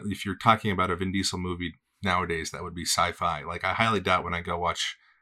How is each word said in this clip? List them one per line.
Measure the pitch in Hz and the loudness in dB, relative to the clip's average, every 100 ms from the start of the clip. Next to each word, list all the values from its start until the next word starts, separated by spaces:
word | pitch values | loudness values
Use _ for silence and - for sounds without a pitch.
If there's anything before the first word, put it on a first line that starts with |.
| 104 | -6
if | 92 | -4
you're | 101 92 | -4 2
talking | 101 - 107 | 4 4 4
about | 95 92 | 2 2
a | 85 | 2
Vin | 95 | 0
Diesel | 98 92 92 | 0 -2 -2
movie | 90 87 87 - _ - | -4 -4 -6 -8 _ -4
nowadays, | 98 90 85 82 78 | 0 0 0 -2 -4
that | 69 | -8
would | 87 | -10
be | 85 | -6
sci-fi. | 80 - 87 - 87 76 | -2 2 2 2 -2 -2
Like, | 76 90 | -6 -4
I | 95 | -2
highly | 92 113 104 | 2 4 4
doubt | 95 90 | 4 2
when | 87 | 2
I | 87 | -4
go | 87 87 | -4 -2
watch | 85 - - - _ _ | -2 -2 -6 -8 _ _